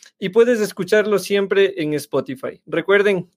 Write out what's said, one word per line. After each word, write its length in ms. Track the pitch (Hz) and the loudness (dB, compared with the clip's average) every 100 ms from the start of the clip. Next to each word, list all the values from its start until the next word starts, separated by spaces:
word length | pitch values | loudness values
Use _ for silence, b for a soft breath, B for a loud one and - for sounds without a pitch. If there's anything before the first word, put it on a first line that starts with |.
| b _ | b _
y 120 | 190 | -2
puedes 320 | 208 233 233 | 2 4 2
escucharlo 580 | 202 - 180 214 208 196 | -2 -4 0 0 2 0
siempre 540 | 185 202 196 196 190 185 | 0 -2 0 2 0 0
en 120 | 151 147 | -4 -4
Spotify. 680 | - 135 135 131 123 - - | -4 -4 -4 -8 -10 -12 -8
Recuerden, 640 | 160 160 202 202 185 180 | -6 2 2 2 0 -4